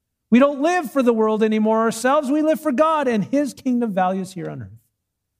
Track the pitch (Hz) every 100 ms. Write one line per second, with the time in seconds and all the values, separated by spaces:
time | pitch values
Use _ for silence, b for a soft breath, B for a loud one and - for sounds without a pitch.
0 | _ _ _ 233 285 277 311 359 285 277
1 | 247 226 220 220 220 214 214 220 226 -
2 | 254 294 262 302 311 311 311 247 311 311
3 | 262 220 175 277 285 190 262 240 233 185
4 | 185 190 185 170 156 147 98 113 _ _
5 | _ _ _ _